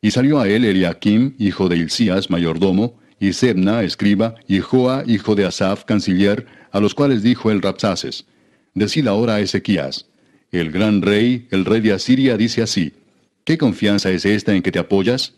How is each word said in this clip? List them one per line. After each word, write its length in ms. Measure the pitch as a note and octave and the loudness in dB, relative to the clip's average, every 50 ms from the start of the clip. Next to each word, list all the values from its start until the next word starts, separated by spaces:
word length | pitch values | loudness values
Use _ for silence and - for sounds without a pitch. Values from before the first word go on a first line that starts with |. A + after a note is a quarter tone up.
Y 100 | - G#2+ | 0 0
salió 280 | - B2 B2+ C#3 D3+ D3 | 2 2 2 2 2 2
a 80 | A#2+ G2 | 2 2
él 160 | G#2 A2 B2 | 2 2 2
Eliakim, 680 | A2 F#2+ F#2+ F2+ E2+ E2+ - - G#2 G#2 A2 B2+ C#3 C3+ - | 2 2 2 2 0 -2 -2 0 2 2 2 2 0 -2 -2
hijo 320 | G#2+ G2 F2+ - F#2+ F#2 | -2 -2 0 0 0 0
de 80 | F2 E2+ | 0 0
Hilcías, 520 | E2 D#2 - - A#2 G2 F2+ F#2+ F#2+ - | -2 -2 -2 -2 0 0 0 -2 -2 -2
mayordomo, 720 | F#2 F2 E2+ E2 D#2+ E2 F#2 F#2+ F#2 F#2+ G#2+ B2 - _ _ _ _ _ | -2 -2 0 -2 0 0 0 2 2 0 0 -2 -6 _ _ _ _ _
y 140 | G2 G2 F2+ | -2 -2 0
Sebna, 500 | - - B2 A2 F#2 F#2 G2 A2 A#2 G#2+ | 2 0 0 2 2 0 0 0 0 -2
escriba, 520 | F2 - _ G#2+ G2+ G2+ G2 A2 A2+ A2+ - _ _ | -4 -4 _ 0 0 2 2 0 -2 -4 -10 _ _
y 120 | F#2+ G2 | -2 -2
Joa, 440 | F2 - - B2+ B2+ B2+ B2+ C#3 - | 0 0 0 2 2 2 0 -2 -2
hijo 300 | A#2+ A2+ G2 - - G#2+ | -2 -2 -2 0 0 0
de 100 | G2+ G2 | 2 2
Asaph, 380 | F2+ - - G2+ F#2 G2 G2 - | -2 0 -2 -2 -2 -2 -4 -4
canciller, 600 | - B2+ G#2 F#2 - F#2 F2+ G2 G2+ G#2 G#2+ A2 - - - - _ | -2 -2 -2 0 0 0 2 2 2 2 -2 -6 -14 -20 -20 -20 _
a 80 | - G2 | -2 0
los 140 | G#2 G2+ - | 0 0 2
cuales 300 | - C#3+ C#3+ C3+ A2 G2+ | 2 0 2 2 2 2
dijo 280 | A#2+ B2 - - A2+ | 2 0 2 0 0
el 100 | G#2+ G2 | 0 0
Rabsaces, 640 | F2+ G2 F2+ - - G#2+ F#2 - - B1+ - - - _ _ _ _ _ _ _ _ _ _ | 0 -2 -4 -2 -2 -2 -2 -4 -6 -10 -10 -12 -16 _ _ _ _ _ _ _ _ _ _
Decid 320 | - C#3 C3+ - D#3+ D3 A#2 | -2 -2 0 0 0 0 0
ahora 280 | G2 G#2 A#2 A#2+ A2 | 0 0 0 0 0
a 40 | G#2 | 0
Ezequías, 680 | G#2 F#2 - G2 F#2+ - G2+ E2 C#2 C2+ C#2 - - _ _ _ _ _ _ _ _ _ | -2 -2 -2 -4 -2 -2 -2 -2 -2 -6 -8 -12 -14 _ _ _ _ _ _ _ _ _
el 200 | - F2+ E2 D#2 | -4 -4 -4 -4
gran 300 | D2+ F2+ G#2+ G#2+ G#2 G2+ | -2 -2 0 0 0 0
rey, 460 | D#2+ G2 G#2 G#2 A2 A#2+ B2+ A#2+ A#2+ _ | 2 2 2 2 2 2 0 -2 -4 _
el 140 | - F#2+ F#2 | -4 -2 0
rey 160 | - G#2+ A2+ | 0 0 2
de 120 | G#2+ A2 G2+ | 2 0 0
Asiria, 440 | F#2 - - B2+ C3 C3+ C3 A#2+ G2+ | 0 2 2 2 4 4 2 2 2
dice 240 | A2 A#2 - - | 0 0 0 -2
así, 320 | A#2 A2 - G2+ F2 C#2+ _ _ _ _ _ _ _ _ _ _ _ | -2 -2 -2 -2 -4 -4 _ _ _ _ _ _ _ _ _ _ _
¿qué 140 | - D#3+ D#3+ | -4 -2 0
confianza 540 | D#3+ B2 F#2 - - G#2 G2+ G2+ - F#2+ | 0 0 0 0 0 0 0 0 0 0
es 140 | F#2 E2+ - | -2 0 0
esta 280 | G2 G#2 G#2 - - G#2 | 0 0 0 0 0 0
en 60 | F#2+ | 0
que 100 | F2 G2 | 0 -2
te 80 | E2+ F2+ | -2 -4
apoyas? 540 | E2+ - G2+ G2 F#2+ A2+ B2 C3 - - _ | -2 0 0 0 2 0 0 -2 -4 -8 _